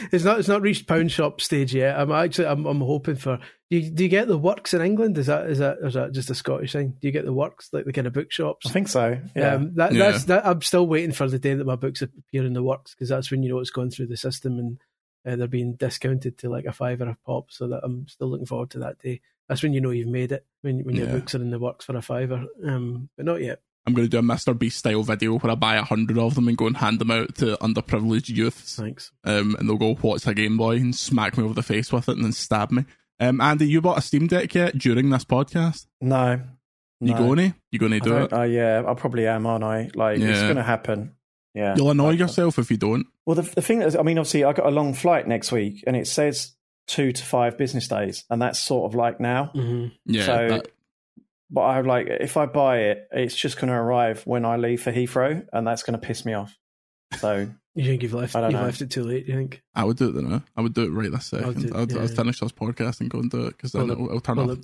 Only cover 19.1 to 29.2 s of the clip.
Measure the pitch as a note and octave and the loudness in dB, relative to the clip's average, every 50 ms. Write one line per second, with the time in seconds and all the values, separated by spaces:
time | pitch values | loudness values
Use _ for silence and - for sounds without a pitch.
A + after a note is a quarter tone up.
19.1 | B2 - - _ _ _ _ - C#3+ - D#3+ D3+ C#3 C3+ C3 B2+ A#2+ A#2+ A#2 A#2+ | -8 -10 -12 _ _ _ _ -6 -4 -2 0 0 0 0 0 0 -2 -2 -2 -2
20.1 | B2 B2+ B2+ B2 C#3 C3+ - _ _ _ - C#3 C3 C3 C3+ C3 B2 B2+ A#2+ A#2+ | -2 -2 -2 -2 -4 -8 -8 _ _ _ -6 -4 -4 -4 -2 -2 -2 -2 0 -2
21.1 | B2+ B2+ B2+ - - B2+ A#2+ A#2+ A#2+ A#2 B2 B2 - - - - B2+ A#2+ - - | -2 -4 -4 -4 -6 -4 -4 -4 -4 -4 -4 -6 -6 -8 -10 -8 -8 -8 -6 -6
22.1 | B2+ B2 C3 B2+ B2+ B2+ C3 - - A#3 F3+ D3 C3 B2 B2 A#2+ B2 B2 C3+ - | -4 -4 -2 -4 -4 -6 -6 -10 -12 -8 -6 -4 -4 -2 -4 -4 -6 -8 -10 -12
23.1 | _ - C#3+ E3 E3+ E3+ C3+ A#2+ - - _ _ _ _ _ A#2 B2 A#2+ A#2 A2+ | _ -6 -4 -4 -4 -2 -4 -6 -8 -10 _ _ _ _ _ 0 2 2 2 2
24.1 | A#2 A#2 A#2 A#2 A#2 - - C#3 A#2+ A#2 A2+ A2+ - - - A2+ G#2+ G#2+ G#2+ - | 2 2 2 2 2 0 0 -2 0 0 0 -2 -2 -2 0 0 0 2 0 0
25.1 | A2 G#2 A2+ A2+ A2 A#2 - A2+ A2+ - A2+ A2 A2 G#2+ G#2 - A2 A2 A2+ G2+ | -2 0 0 0 0 0 0 0 0 2 2 2 4 2 2 2 0 0 2 2
26.1 | A2 A#2 A#2 A#2 C#3+ C3 A#2+ A#2+ A#2 - A#2 A2+ B2+ - A2 G#2+ A2 G2+ A2+ A2+ | 2 2 2 2 4 4 4 4 4 2 2 0 2 0 0 2 2 2 2 0
27.1 | A2+ A2+ - - - - C3 A2+ G#2 - - A2 A2 A2 - - - G#2+ A2 A2+ | 0 0 -2 -4 -2 0 0 0 2 2 0 0 0 0 0 0 0 0 2 2
28.1 | A2 A2+ - - A2+ A2+ A2+ B2 - - - - - - G#2+ A2 B2+ - - - | 2 0 0 -2 0 0 0 0 -2 -4 -10 -12 -10 -8 -8 -8 -10 -12 -16 -20
29.1 | _ _ | _ _